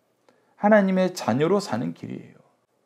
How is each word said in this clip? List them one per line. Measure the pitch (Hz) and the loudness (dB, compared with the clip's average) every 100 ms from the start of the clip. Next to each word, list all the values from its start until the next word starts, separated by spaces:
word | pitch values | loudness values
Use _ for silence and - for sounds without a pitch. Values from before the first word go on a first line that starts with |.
| _ _ _ _ _ - | _ _ _ _ _ -2
하나님의 | 208 214 190 185 185 | 4 4 4 0 -2
자녀로 | 180 - 120 160 202 | -4 -4 0 0 0
사는 | - 113 135 | -2 -6 -6
길이에요. | - - - - - _ _ _ _ | -10 -14 -14 -16 -20 _ _ _ _